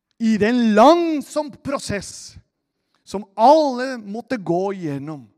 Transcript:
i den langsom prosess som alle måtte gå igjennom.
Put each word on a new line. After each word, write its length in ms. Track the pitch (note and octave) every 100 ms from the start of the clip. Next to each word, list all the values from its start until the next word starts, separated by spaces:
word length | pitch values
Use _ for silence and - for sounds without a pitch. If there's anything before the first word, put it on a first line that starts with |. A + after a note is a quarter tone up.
| _ _
i 140 | A3+ A3
den 380 | G#3 B3 A#3 G#3
langsom 720 | B3+ E4+ E4+ D4+ - D4 D4+ -
prosess 760 | - C#4 - G3+ - - - - _ _ _ _ _ _
som 220 | - G3 G#3
alle 640 | - A#3 D#4+ D4 B3 C4 B3
måtte 400 | G#3 G#3+ A#3 C4
gå 260 | E3 E3+ G3 G3+
igjennom. 480 | E3 C#3 C#3+ D3+ A2